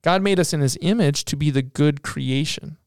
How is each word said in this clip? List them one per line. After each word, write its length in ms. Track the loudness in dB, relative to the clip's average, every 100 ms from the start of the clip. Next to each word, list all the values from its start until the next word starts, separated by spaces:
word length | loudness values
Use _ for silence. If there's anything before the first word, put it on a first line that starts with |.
God 200 | 2 2
made 180 | 2 2
us 140 | 0
in 80 | 2
his 160 | 0 0
image 440 | 0 2 2 0 -4
to 100 | -2
be 160 | 0
the 100 | 0
good 400 | -2 0 0 0
creation 760 | -6 -6 -2 -2 -2 -6 -10 -18